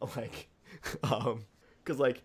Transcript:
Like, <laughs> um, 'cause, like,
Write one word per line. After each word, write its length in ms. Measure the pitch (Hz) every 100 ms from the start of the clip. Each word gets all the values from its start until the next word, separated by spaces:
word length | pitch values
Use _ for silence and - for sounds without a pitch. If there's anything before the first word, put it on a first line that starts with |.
| - -
Like, 320 | 110 - - _ - 170
<laughs> 240 | - -
um, 420 | - 110 113 120 104 _ - -
'cause, 140 | - 139
like, 240 | 135 123